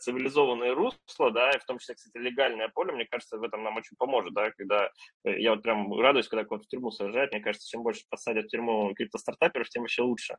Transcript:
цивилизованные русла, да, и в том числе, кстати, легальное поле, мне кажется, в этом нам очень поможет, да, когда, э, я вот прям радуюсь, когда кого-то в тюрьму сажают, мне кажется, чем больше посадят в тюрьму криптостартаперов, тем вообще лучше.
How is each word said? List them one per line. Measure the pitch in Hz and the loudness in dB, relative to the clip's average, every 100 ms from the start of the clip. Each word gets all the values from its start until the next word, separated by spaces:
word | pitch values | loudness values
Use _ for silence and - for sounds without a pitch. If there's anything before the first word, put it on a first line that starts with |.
цивилизованные | - 127 135 143 139 120 120 | -4 -2 0 4 4 4 2
русла, | 127 233 - - - 135 | 2 0 -2 -10 0 2
да, | 113 127 | 4 4
и | 139 | 4
в | |
том | - 123 | 0 -8
числе, | - | -8
кстати, | 120 - 123 | -14 -16 -8
легальное | 123 123 131 113 110 | -4 2 2 2 -2
поле, | 143 180 | -2 -2
мне | 135 113 | -2 -4
кажется, | 120 - 110 | -8 -8 -8
в | |
этом | 113 107 | -6 -4
нам | 110 110 | -4 -4
очень | - - | -8 -4
поможет, | 127 131 90 | 0 0 0
да, | 101 107 | 0 -2
когда, | - 95 104 98 - - _ | -2 0 2 2 -2 -20 _
э, | - 95 | -4 0
я | 113 | 2
вот | 107 | 2
прям | 113 107 101 101 | 2 0 0 4
радуюсь, | 127 139 107 | 6 6 2
когда | 113 | -2
кого-то | 107 107 | -2 -6
в | - | -6
тюрьму | 127 120 | -8 -6
сажают, | - 101 117 139 | -4 -4 0 0
мне | - | -2
кажется, | 107 104 - | -4 -6 -6
чем | 113 | -6
больше | 117 107 - | -4 -4 -8
посадят | 123 - 110 107 | -10 -4 -4 -4
в | |
тюрьму | 117 117 110 101 | -4 0 0 0
криптостартаперов, | 98 113 110 - 107 170 127 117 | -2 -6 -6 -8 0 0 0 -4
тем | 120 | -6
вообще | 117 - | -4 0
лучше. | 123 117 - | 0 0 -6